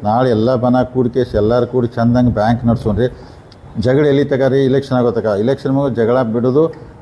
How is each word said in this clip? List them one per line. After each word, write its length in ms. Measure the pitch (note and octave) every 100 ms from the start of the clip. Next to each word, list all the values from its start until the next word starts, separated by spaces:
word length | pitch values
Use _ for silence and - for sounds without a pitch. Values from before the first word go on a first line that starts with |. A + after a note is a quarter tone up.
ನಾಳೆ 280 | G#2 A#2 C3
ಎಲ್ಲ 240 | G#2+ A#2
ಬನ 280 | B2+ B2 B2+
ಕೂಡಿ 280 | A#2+ B2+ A#2+
ಕೇಸ್ 240 | C3 A#2+
ಎಲ್ಲರೂ 320 | G#2+ G#2+ A#2+ A#2+
ಕೂಡಿ 220 | B2+ A#2
ಚಂದಂಗೆ 460 | A#2+ A#2 B2 B2
ಬ್ಯಾಂಕ್ 320 | G#2+ A2 A#2 A#2
ನಡ್ಸೋಣ್ರಿ. 500 | A2+ A2 G#2 B2 - - - - - - -
ಜಗಳ 280 | A#2+ C#3 D3
ಎಲ್ಲಿ 180 | C#3
ತಗಾರಿ? 400 | C#3+ C3+ C3 C3+
ಎಲೆಕ್ಷನ್ 340 | C3+ C3+ C3+ B2+
ಆಗೋತಕ. 260 | A#2+ A#2
ಎಲೆಕ್ಷನ್ 480 | G#2+ G2+ A2+ C#3 C#3
ಮುಗಿದು 220 | C3+ C#3
ಜಗಳ 280 | A#2 A2+ B2+
ಬಿಡೋದು, 440 | A#2 A#2 B2+ C3+ E3 - - -